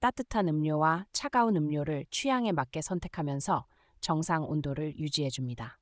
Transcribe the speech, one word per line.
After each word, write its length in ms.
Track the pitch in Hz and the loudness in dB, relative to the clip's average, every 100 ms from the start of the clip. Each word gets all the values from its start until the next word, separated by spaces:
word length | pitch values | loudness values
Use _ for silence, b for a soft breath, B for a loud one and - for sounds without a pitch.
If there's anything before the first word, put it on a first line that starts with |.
따뜻한 480 | 247 - 240 220 180 | -2 -2 -2 0 2
음료와 580 | 151 151 151 156 165 202 | 2 2 4 4 2 -2
차가운 420 | - 285 247 233 | -6 0 2 4
음료를 500 | 185 151 147 143 147 143 | 4 2 0 -2 -4 -4
취향에 400 | - 269 254 233 | -4 0 0 2
맞게 320 | 160 131 156 | 0 -2 -4
선택하면서 800 | - 180 - - 147 139 170 147 - b b b | -4 -4 -4 -4 -2 -2 0 0 -2 b b b
정상 440 | - 156 165 160 147 | 0 0 2 0 0
온도를 480 | 151 139 139 151 - | -2 -2 -2 -4 -4
유지해줍니다. 800 | 151 151 139 127 127 120 117 - | -4 -2 -2 -2 -4 -6 -10 -12